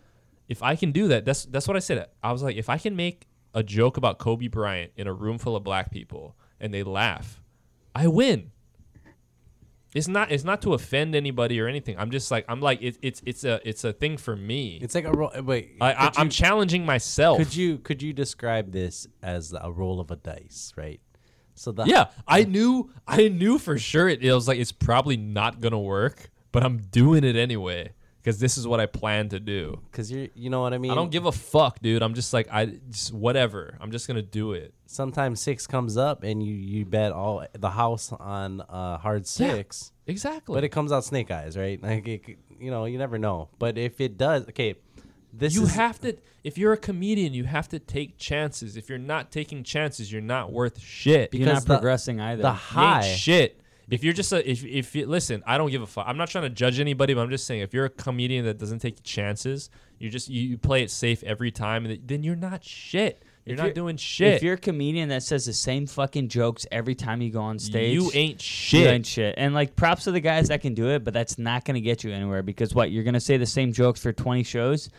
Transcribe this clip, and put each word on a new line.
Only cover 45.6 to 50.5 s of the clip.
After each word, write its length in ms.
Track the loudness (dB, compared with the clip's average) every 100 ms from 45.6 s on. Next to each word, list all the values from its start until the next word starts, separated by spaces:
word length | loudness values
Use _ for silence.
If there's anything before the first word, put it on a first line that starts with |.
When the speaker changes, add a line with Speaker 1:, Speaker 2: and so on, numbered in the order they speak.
Speaker 2:
is 100 | 2
Speaker 1:
have 260 | 4 0 0
to, 160 | -6 -8 _ _
if 140 | -10 0
you're 160 | 2
a 60 | 2
comedian, 560 | 0 -4 0 2 0
you 100 | 0
have 240 | -2 -2 -4
to 100 | -8
take 380 | -6 -6 -6 -8
chances. 580 | -4 -2 -2 -4 -10 -12
If 100 | -12
you're 80 | -10
not 320 | -4 -6 -4
taking 320 | -8 -8 -8
chances, 480 | -6 -2 -2 -4 -8
you're 120 | -6
not 280 | -2 -2 -2